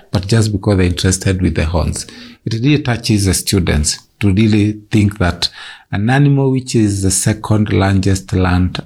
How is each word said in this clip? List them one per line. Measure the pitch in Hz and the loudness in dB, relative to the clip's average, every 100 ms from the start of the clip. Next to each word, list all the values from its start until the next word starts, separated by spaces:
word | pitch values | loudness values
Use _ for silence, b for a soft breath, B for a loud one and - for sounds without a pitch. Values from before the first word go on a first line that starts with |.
| B | B
but | 113 98 | -6 0
just | 113 107 | 0 2
because | 98 110 95 | 0 0 2
they're | 90 | 2
interested | 80 95 92 98 92 | 0 -2 0 -2 0
with | 90 82 | 0 0
the | 80 | -2
horns. | 80 76 78 - B B B - | -2 -2 -4 -10 B B B -8
It | |
really | 110 135 147 | -2 0 0
touches | 131 117 - 104 98 | 0 -4 0 2 2
the | |
students | 90 - 98 80 76 76 - - _ | 0 0 0 0 0 -2 -6 -12 _
to | 104 | 0
really | 95 110 107 104 104 - | 2 2 2 0 -2 -2
think | 110 104 101 | 2 2 0
that | 90 87 - B B B B | -2 -2 -6 B B B B
an | 98 110 | -4 0
animal | 135 143 139 135 | 2 4 4 2
which | 131 127 | 0 0
is | 120 107 98 | 0 2 2
the | 95 | 0
second | 92 113 107 - 107 104 | 0 -2 -2 0 0 2
largest | 95 95 98 95 95 - | 2 2 2 0 -2 -2
land | 92 90 90 92 - | -2 2 2 0 -4